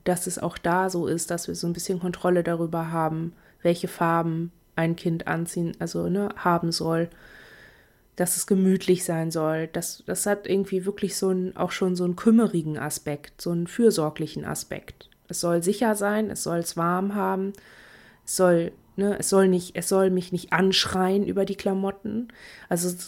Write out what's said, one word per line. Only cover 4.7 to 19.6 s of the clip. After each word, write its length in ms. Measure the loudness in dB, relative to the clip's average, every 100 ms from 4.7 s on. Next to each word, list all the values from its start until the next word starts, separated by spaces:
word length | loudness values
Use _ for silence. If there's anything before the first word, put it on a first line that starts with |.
| -2
ein 200 | -2 0
Kind 320 | -2 -2 -2
anziehen, 480 | -4 -4 -4 -4 -4
also, 300 | -6 -4 -2
ne, 200 | -2 -2 -2
haben 360 | 2 2 2
soll. 380 | -2 0 0 -2 -8 -20 -20 -20 -20 -20 -20 _ _ _ -4
Dass 200 | -2 -2
es 80 | 2
gemütlich 580 | 4 4 4 4 2
sein 280 | 2 -2 -2
soll. 360 | 0 0 -2 -4
Das, 360 | -6 -6 -8 -6
das 220 | -2 0
hat 200 | -2 0
irgendwie 380 | 0 0 -2 -4
wirklich 300 | -4 -4 0
so 140 | 0
ein, 260 | 0 -2 -4
auch 140 | -4
schon 240 | -2 -2 0
so 80 |
einen 120 | -2 2
kümmerigen 640 | 6 6 6 0 -2 -4
Aspekt, 640 | -6 -6 -6 -8 -10 -10
so 80 | -4
einen 160 | -2 -2
fürsorglichen 800 | 4 4 6 0 -2 -6 -6 -6
Aspekt. 640 | -8 -8 -12 -14 -20 -20 _ -12
Es 120 | -4
soll 240 | 0 2
sicher 320 | 2 2 2 2
sein, 340 | 0 0 -2
es 140 | -4
soll's 340 | -4 -2 -2 -2
warm 380 | 0 0 0 0
haben, 380 | 0 0 -4 -8 -16 -20 -20 -20 -20 _ -6
es 100 | 2
soll, 360 | 4 4 2 -6 _ -2
ne, 220 | 0 0
es 100 | 2
soll 180 | 6 6
nicht, 280 | 4